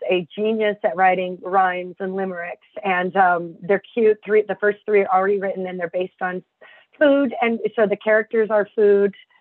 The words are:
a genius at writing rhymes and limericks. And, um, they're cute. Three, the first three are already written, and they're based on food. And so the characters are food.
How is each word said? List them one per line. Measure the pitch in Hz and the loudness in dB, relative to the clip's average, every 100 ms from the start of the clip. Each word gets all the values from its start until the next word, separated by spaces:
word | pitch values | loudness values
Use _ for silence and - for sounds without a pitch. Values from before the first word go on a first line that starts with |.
| - | -2
a | 180 170 - | -2 -2 -4
genius | 214 220 214 202 | -2 0 -2 -2
at | 202 170 | -2 2
writing | 185 185 185 180 | 2 2 -2 -8
rhymes | 185 190 185 180 180 175 | -2 0 2 0 -8 -8
and | 190 190 | -8 -6
limericks. | 190 175 175 - _ - | -6 -8 -10 -14 _ -8
And, | 196 180 180 202 | -4 -2 0 2
um, | 180 170 170 165 | 2 2 -4 -8
they're | 175 190 - | -2 -2 -2
cute. | 240 214 214 | 0 2 2
Three, | 190 214 208 | 0 0 0
the | 190 | -2
first | 208 202 - | -2 -2 0
three | 208 | 0
are | 196 185 | 2 2
already | 190 202 | 0 -2
written, | 190 185 185 | -4 -6 -8
and | 180 | -8
they're | 170 | -6
based | 180 185 - | -6 -8 -6
on | 185 185 - _ - - _ - | -8 -8 -12 _ -20 -20 _ 2
food. | 294 285 269 - | 4 4 0 -2
And | 233 226 214 233 | -2 -2 -4 0
so | 208 | 0
the | 202 | 0
characters | 214 214 214 226 214 | 0 0 0 -2 0
are | 214 202 | 0 0
food. | - 208 202 202 - _ _ | 2 4 4 2 -2 _ _